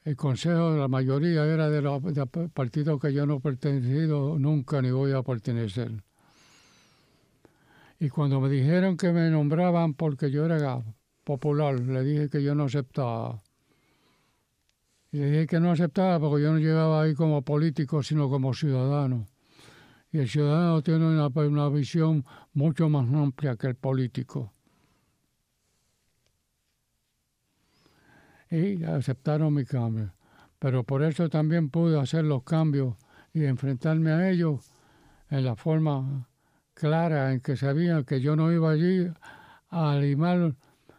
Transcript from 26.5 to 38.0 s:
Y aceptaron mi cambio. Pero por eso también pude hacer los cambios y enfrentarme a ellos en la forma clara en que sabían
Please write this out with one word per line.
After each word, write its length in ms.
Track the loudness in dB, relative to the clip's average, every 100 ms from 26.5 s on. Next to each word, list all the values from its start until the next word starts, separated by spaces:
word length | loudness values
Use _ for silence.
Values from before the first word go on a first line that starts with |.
| _ _ _ _ _ _ _ _ _ _ _ _ _ _ _ _ -20 _ _ _
Y 320 | 0 0 -2
aceptaron 680 | -2 -2 -2 -4 -2 0 2
mi 100 | 0
cambio. 480 | -2 -2 -2 -4 -6 -10 _ -20 -20 _
Pero 240 | -2 -2
por 200 | -2 -2
eso 260 | -2 0 -2
también 400 | 0 0 0 0
pude 280 | 0 2 2
hacer 280 | 0 0 0
los 180 | -2
cambios 520 | -2 0 2 0 -2 -4 _ -20 _
y 120 | -2 0
enfrentarme 640 | 0 -2 -2 0 0 2
a 180 | 2 2
ellos 300 | 2 0 -2 -8 _ _ _ -20 -20 _
en 160 | -2 -2
la 100 | -2
forma 720 | 0 0 0 0 -2 -6 -10 _ _ _ _ -4
clara 560 | 0 0 0 0 0
en 80 | -2
que 160 | -2 -2
sabían 480 | 0 0 2 0